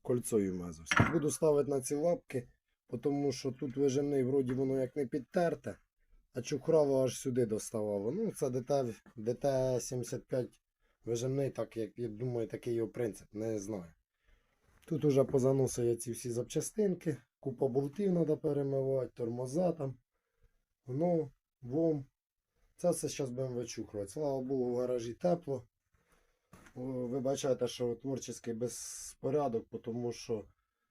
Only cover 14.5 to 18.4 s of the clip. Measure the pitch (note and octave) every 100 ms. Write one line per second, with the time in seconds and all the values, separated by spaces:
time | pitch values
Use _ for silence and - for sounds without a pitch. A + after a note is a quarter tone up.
14.5 | _ _ _ - D3+ D3 C3+ A#2+ C#3 C3
15.5 | C3+ B2+ - A#2+ A#2 - A2+ B2 A#2 B2
16.5 | D#3+ - - G3+ F3 E3 C3 - _ C3+
17.5 | A#2+ C3+ B2+ C#3+ C#3 G3+ F3 D3+ D3+